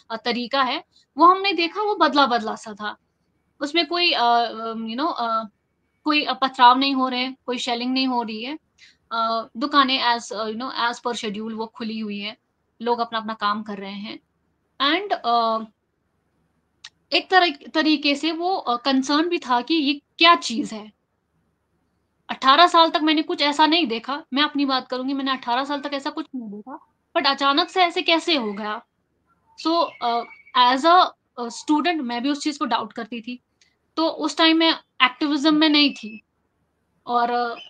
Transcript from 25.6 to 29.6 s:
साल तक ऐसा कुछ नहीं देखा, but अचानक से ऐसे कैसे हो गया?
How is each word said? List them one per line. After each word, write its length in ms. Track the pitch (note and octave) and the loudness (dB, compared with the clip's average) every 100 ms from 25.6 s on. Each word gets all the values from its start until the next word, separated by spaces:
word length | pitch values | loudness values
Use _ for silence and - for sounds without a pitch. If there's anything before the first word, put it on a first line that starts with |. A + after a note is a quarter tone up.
साल 160 | C#4 C#4+ | -2 -6
तक 140 | C#4+ | -6
ऐसा 160 | C#4 D4 | -8 -8
कुछ 160 | D4+ C#4+ C4 | -10 -10 -12
नहीं 140 | A3+ | -12
देखा, 300 | G#3 B3+ D4 _ _ _ E4+ | -14 -16 -18 _ _ _ -2
but 100 | C#4 | 0
अचानक 420 | C#4 C#4 C#4 F4 | 2 2 2 0
से 140 | F#4 | 2
ऐसे 180 | F4 F4 | 2 2
कैसे 340 | E4 E4 E4+ D4+ | 2 2 2 -2
हो 180 | G#3+ | -2
गया? 320 | G3+ G#3 A3 - _ _ _ _ _ _ - | -6 -8 -10 -12 _ _ _ _ _ _ -8